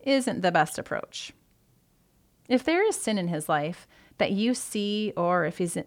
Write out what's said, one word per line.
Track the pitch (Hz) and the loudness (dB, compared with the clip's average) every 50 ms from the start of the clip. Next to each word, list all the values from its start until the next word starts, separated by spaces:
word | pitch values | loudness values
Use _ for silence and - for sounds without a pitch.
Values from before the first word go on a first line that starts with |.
| - | 0
isn't | 269 277 269 247 - 247 240 | 2 2 2 2 0 -2 2
the | 180 180 | 2 4
best | 170 165 156 - - - | 4 4 2 2 -2 -8
approach. | - - - - - - - - - - - _ _ _ _ _ _ _ _ _ _ _ _ _ _ _ _ _ _ _ _ _ _ - | -6 -6 -6 -6 -6 -8 -14 -14 -14 -14 -18 _ _ _ _ _ _ _ _ _ _ _ _ _ _ _ _ _ _ _ _ _ _ 0
If | 254 254 | 0 2
there | 254 320 330 359 415 | 4 2 2 4 4
is | 440 - | 2 0
sin | - - 226 214 196 | 0 -2 -2 -2 0
in | 175 175 | 0 -2
his | 170 151 151 - | -2 -4 0 0
life | 160 147 147 160 175 - - _ - - - - - - | 0 0 0 -2 -6 -10 -16 _ -20 -20 -20 -20 -2 -2
that | - - | 0 0
you | 202 196 220 240 247 | 2 2 2 2 0
see, | 247 - - - 214 202 202 208 214 214 208 - | 0 -4 -6 -4 -4 -2 -2 -2 -2 -2 -2 -2
or | 175 175 175 180 180 160 | 0 0 2 2 2 0
if | 156 - - | 0 -2 -2
he's, | 180 170 - 175 - | -4 -2 -2 -6 -8